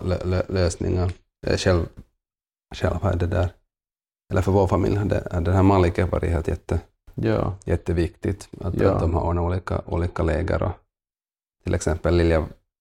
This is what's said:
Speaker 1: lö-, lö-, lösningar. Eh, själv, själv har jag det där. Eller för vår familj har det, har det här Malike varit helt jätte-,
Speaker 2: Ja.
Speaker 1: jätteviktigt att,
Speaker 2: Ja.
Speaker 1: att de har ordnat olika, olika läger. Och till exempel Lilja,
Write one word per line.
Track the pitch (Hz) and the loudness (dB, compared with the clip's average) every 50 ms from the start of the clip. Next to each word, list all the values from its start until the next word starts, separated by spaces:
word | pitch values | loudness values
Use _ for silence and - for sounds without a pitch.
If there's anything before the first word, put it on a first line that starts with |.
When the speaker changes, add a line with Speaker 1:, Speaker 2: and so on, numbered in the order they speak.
| - | -2
Speaker 1:
lö-, | 95 95 - - | -4 -4 -2 -2
lö-, | 90 92 90 - - | -2 -2 -2 -2 -2
lösningar. | 95 92 87 87 - - 92 90 90 90 90 95 87 - _ _ _ _ - | 0 0 0 0 0 -2 -2 -2 0 0 0 -2 -4 -6 _ _ _ _ -4
Eh, | - - | -2 -2
själv, | - - 95 90 85 82 - - - - _ _ _ _ _ _ _ _ _ _ _ _ _ - | 0 2 2 2 2 0 -2 -8 -16 -20 _ _ _ _ _ _ _ _ _ _ _ _ _ -8
själv | - - 90 87 85 | -4 -2 -2 0 0
har | - 98 | 0 0
jag | 90 87 | 0 0
det | 90 | 0
där. | 87 92 90 92 90 - _ _ _ _ _ _ _ _ _ _ _ _ _ _ - | 0 0 0 -2 -2 -4 _ _ _ _ _ _ _ _ _ _ _ _ _ _ -4
Eller | - - | -2 0
för | 95 98 | 2 4
vår | 95 101 95 | 4 4 4
familj | 92 107 87 98 101 104 | 4 2 2 2 2 0
har | 101 104 | 0 0
det, | 95 98 - - - | 0 -2 -2 -4 -4
har | - 90 | -4 -2
det | 87 90 | 0 2
här | 92 92 92 | 2 4 6
Malike | 98 101 95 90 87 92 - 92 | 6 6 6 4 4 2 0 0
varit | 87 - - - 87 | 0 0 -2 -2 0
helt | 85 80 80 | -2 -2 -2
jätte-, | 82 82 - - - - 85 - - _ _ _ - - | -4 -6 -6 -4 -4 -4 -4 -4 -8 _ _ _ -16 -8
Speaker 2:
Ja. | - 110 113 107 104 - 101 95 - - | -4 -2 0 0 0 0 -2 -4 -6 -4
Speaker 1:
jätteviktigt | - 90 90 - - 87 87 85 85 - _ - 95 98 - - - - - | -4 -4 -2 -2 -2 -2 0 -2 -2 -4 _ -4 -4 -4 -4 -8 -16 -14 -10
att, | - 92 - | -6 -4 0
Speaker 2:
Ja. | - 98 98 | 2 2 2
Speaker 1:
att | 98 98 | 2 2
de | 92 85 85 | 2 0 0
har | - - | 0 0
ordnat | 87 85 87 85 | 0 -2 -2 -2
olika, | 87 90 92 - - 87 - - | -2 -2 -4 -4 -4 -6 -6 -4
olika | - 82 85 85 87 - - 82 | -4 -4 -2 -2 -2 -2 -2 -2
läger. | 80 78 78 92 95 85 87 95 | 0 0 0 -2 -2 -2 0 0
Och | 95 - - _ _ _ _ _ _ _ _ _ _ _ _ _ _ _ _ - | -2 -4 -6 _ _ _ _ _ _ _ _ _ _ _ _ _ _ _ _ -6
till | 90 90 | -4 -4
exempel | 85 - - 85 85 - 80 87 | -2 0 -2 -2 0 0 2 2
Lilja, | 85 85 82 82 78 76 - - - _ _ _ _ | 4 4 4 2 2 0 -4 -8 -16 _ _ _ _